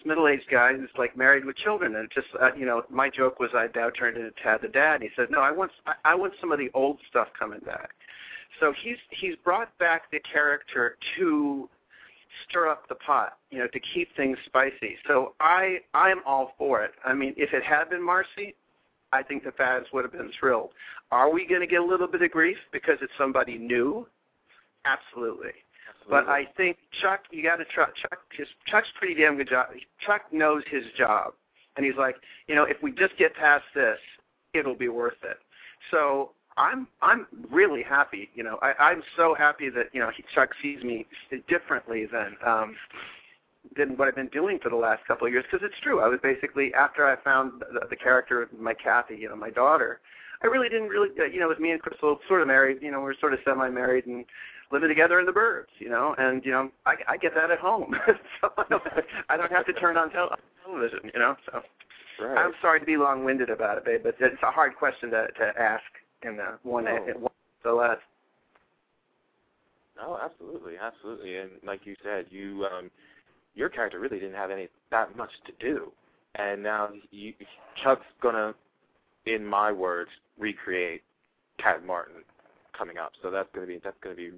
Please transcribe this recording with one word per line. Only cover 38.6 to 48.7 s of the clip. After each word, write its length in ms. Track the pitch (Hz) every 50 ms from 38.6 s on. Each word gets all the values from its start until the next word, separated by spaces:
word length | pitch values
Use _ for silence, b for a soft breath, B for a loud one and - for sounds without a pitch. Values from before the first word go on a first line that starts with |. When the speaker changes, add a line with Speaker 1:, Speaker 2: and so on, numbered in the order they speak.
Speaker 1:
I, 120 | - 135 135 -
I'm 240 | 147 160 180 165 - - - 170
so 180 | 165 165 156
happy 340 | 143 151 147 147 - 147 131
that, 180 | 120 123 113 -
you 80 | - 131
know, 100 | 117 113 -
he, 80 | - - - -
Chuck 180 | 147 131 131 - -
sees 200 | - 143 143 143 -
me 220 | 123 117 110 110 _ - - - - 131 131 - -
differently 560 | 170 170 - - 147 120 - - 113 113 107
than, 320 | 107 120 113 104 101 104 - -
um, 300 | 120 113 110 110 107 110 - - - B B B B B B B B B B _ _ _ _ _ - -
than 220 | 143 143 135 131 123
what 100 | 139 135
I've 80 | 131
been 140 | 135 131 127
doing 300 | - 147 165 202 196 -
for 100 | - 123
the 60 | 117 117
last 280 | 113 113 110 - -
couple 220 | - 127 - 120 120
of 60 | 123
years, 100 | 127 127 -
'cause 80 | - 185 196
it's 140 | 202 - - -
true. 160 | 294 262 185
I 80 | 110 117
was 120 | 123 -
basically, 520 | - 135 131 - - 143 - 143 139 127 -
after 320 | 131 143 139 - 151 147
I 120 | 139 131 127
found 420 | - 143 135 135 135 131 117 120
the, 280 | 113 - - 120 - 95
the 60 | 123 -
character 440 | - 127 127 127 123 - 127 120
of 120 | 117 - - 110
my 160 | 113 117